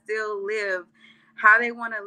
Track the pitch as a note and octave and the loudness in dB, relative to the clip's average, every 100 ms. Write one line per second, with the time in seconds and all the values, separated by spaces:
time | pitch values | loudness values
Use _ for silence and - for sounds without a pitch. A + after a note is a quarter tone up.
0 | - A3 G#3+ G#3 G3 G#3+ G3+ F#3 F3 _ | -8 -6 -4 -6 -6 -4 -4 -6 -8 _
1 | _ _ _ - G#3+ A3 A#3+ A#3 A3+ A3 | _ _ _ 2 6 6 4 -6 -10 -10